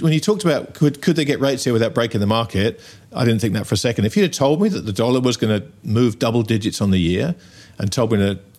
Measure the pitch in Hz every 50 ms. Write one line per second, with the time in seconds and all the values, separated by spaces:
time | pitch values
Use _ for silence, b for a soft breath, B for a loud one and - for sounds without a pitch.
0 | - 160 156 156 - - 214 190 - 170 147 123 - - - - 151 147 135 -
1 | - 190 160 156 147 139 135 107 131 139 135 117 - 131 120 113 117 110 85 120
2 | 117 113 - 107 101 101 113 113 113 - - 98 98 117 - B B B B B
3 | B B - - 123 117 113 107 110 107 92 107 98 - 117 98 - 123 113 -
4 | 98 107 - 208 202 170 - - 139 139 151 156 202 220 190 - 73 87 98 -
5 | 113 123 127 131 123 123 113 - - 110 107 101 - - - - - - 104 117
6 | 127 117 107 - - 117 117 120 110 107 120 104 107 101 - - - 101 95 92
7 | 85 82 87 98 127 170 170 B B B B B B B B - - 107 - -
8 | 117 110 117 101 98 101 98 92 - - -